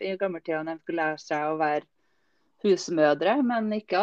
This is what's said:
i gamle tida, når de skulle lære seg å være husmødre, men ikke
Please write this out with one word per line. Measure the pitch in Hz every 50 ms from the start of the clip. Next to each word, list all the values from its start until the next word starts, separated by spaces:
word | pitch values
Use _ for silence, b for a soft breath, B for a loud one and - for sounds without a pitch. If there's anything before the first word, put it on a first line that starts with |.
i | - 190 190
gamle | 190 196 190 175 160
tida, | - 170 160 156
når | 160 165 165
de | 160
skulle | _ - 165 170
lære | 156 156 156 151
seg | - - 156 151 151 156
å | 156 156
være | 160 151 147 147 - _ _ _ _ _ _ _ _ _ _ _ _ _ _ _ -
husmødre, | 202 185 175 - 175 170 156 156 147 147 147 160 196 240 294 254
men | 240 240 226 220 214
ikke | 214 214 - - 185 185